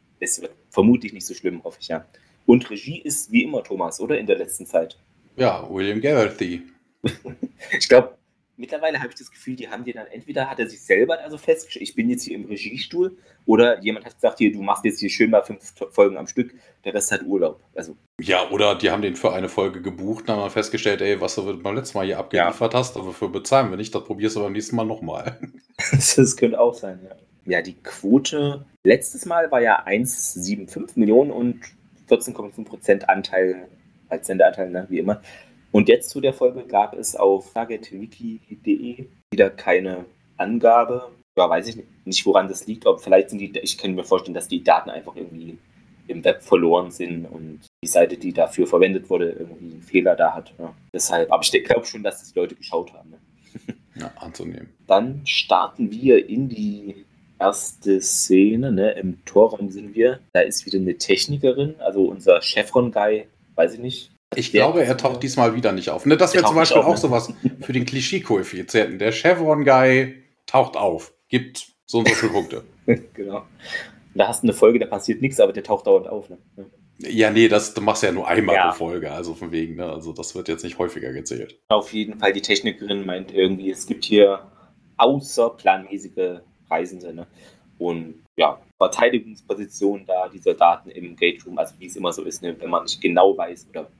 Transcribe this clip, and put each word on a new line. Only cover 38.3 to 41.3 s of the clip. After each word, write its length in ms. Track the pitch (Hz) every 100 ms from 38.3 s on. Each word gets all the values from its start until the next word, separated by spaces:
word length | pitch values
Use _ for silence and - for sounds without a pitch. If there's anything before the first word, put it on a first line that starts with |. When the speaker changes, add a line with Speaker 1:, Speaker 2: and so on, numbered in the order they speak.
| 110 _
Speaker 1:
punkt 180 | - -
de 400 | - 123 120 135 _ _
wieder 160 | 104 98
keine 560 | - - 90 95 90 90 _ _ -
Angabe. 720 | 92 117 117 117 117 123 123 - _